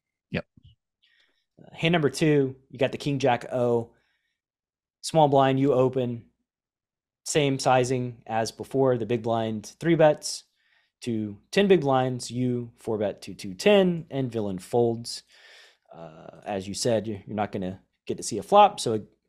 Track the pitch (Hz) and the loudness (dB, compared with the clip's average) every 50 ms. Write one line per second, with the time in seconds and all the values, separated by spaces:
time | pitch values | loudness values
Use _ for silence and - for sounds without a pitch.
0 | _ _ _ _ _ _ - - - _ _ _ _ - _ _ _ _ _ _ | _ _ _ _ _ _ -8 -8 -8 _ _ _ _ -20 _ _ _ _ _ _
1 | _ _ _ _ _ _ _ _ _ _ _ _ - - - - - 165 175 175 | _ _ _ _ _ _ _ _ _ _ _ _ -20 -20 -8 0 0 2 2 4
2 | 147 135 - - 170 156 151 143 135 131 131 - _ _ - 120 135 127 - 113 | 2 2 0 2 2 4 4 4 2 0 -2 -8 _ _ -6 -2 -2 -2 -2 -4
3 | - 151 143 135 123 135 123 120 - - - 127 120 123 120 117 113 - _ _ | -6 -4 -4 0 2 2 2 2 -2 -4 -4 -2 0 0 0 -2 -2 -6 _ _
4 | _ _ _ _ _ _ _ _ _ _ _ _ _ _ _ _ _ _ _ _ | _ _ _ _ _ _ _ _ _ _ _ _ _ _ _ _ _ _ _ _
5 | - - - 160 151 143 135 135 135 135 135 135 135 143 131 127 131 127 131 135 | -10 -2 2 4 4 4 6 4 4 4 2 2 2 2 2 2 2 2 0 -2
6 | 123 120 120 117 117 _ _ _ _ _ _ _ _ _ _ _ _ _ _ _ | -4 -4 -6 -10 -14 _ _ _ _ _ _ _ _ _ _ _ _ _ _ _
7 | _ _ _ _ - - - 165 147 139 135 131 - 143 127 131 127 123 135 127 | _ _ _ _ -10 -2 0 0 2 2 0 0 2 2 4 4 2 2 -2 -4
8 | 123 123 120 117 - - 113 113 113 110 - - 104 - - 135 135 131 127 120 | -4 -6 -10 -14 -12 -6 -4 -4 -4 -4 -6 -10 -12 -6 0 2 2 2 2 0
9 | 113 104 123 120 107 117 113 113 113 110 110 107 104 - - - - 165 170 151 | 0 -2 -4 -4 -2 -2 -2 -2 -2 -2 -4 -6 -10 -12 -14 -6 -2 0 4 6
10 | 160 151 151 - - - - - - _ _ _ _ _ _ _ _ _ _ _ | 6 4 4 2 -4 -12 -12 -12 -14 _ _ _ _ _ _ _ _ _ _ _
11 | - 123 113 110 107 104 101 - _ _ - 196 202 196 196 175 143 139 131 131 | -8 -6 -4 -4 -4 -6 -10 -14 _ _ 0 2 4 4 4 4 4 2 0 2
12 | 131 131 127 120 - - 117 123 127 123 123 120 120 117 120 _ - - 113 104 | 0 -2 -4 -8 -10 -10 -6 -4 -2 -2 -2 -4 -6 -10 -14 _ -8 -6 -4 -2
13 | 107 98 - - - - 95 - - 101 92 92 - 208 208 202 190 180 175 165 | -2 -4 -6 -8 -14 -18 -16 -14 -12 -12 -8 0 2 4 6 6 4 2 0 -4
14 | 156 - - 139 135 123 113 117 104 101 95 90 90 - - 120 120 117 117 117 | -8 -10 -6 -6 -6 -4 -4 -4 -6 -4 -6 -8 -8 -4 0 0 0 0 0 -4
15 | 117 - - - - _ _ _ - - - - - _ _ _ _ _ - 80 | -8 -12 -14 -14 -16 _ _ _ -20 -20 -20 -20 -20 _ _ _ _ _ -20 -20
16 | 82 80 78 80 82 80 - - - - 104 98 95 98 98 - - 127 117 110 | -18 -18 -20 -20 -20 -20 -20 -18 -12 -8 -8 -8 -8 -8 -8 -4 -2 0 0 -2
17 | 101 113 107 95 92 - 113 104 104 101 - 107 95 90 92 92 _ _ _ _ | -2 -4 -10 -12 -12 -10 -6 -6 -6 -4 -4 -6 -6 -6 -8 -10 _ _ _ _
18 | _ - 110 92 - - 120 104 95 - 202 202 208 190 - - - 127 110 110 | _ -10 -10 -10 -8 -8 -8 -8 -4 2 6 6 6 6 4 0 -4 -4 -4 -4
19 | 98 - _ _ _ | -6 -10 _ _ _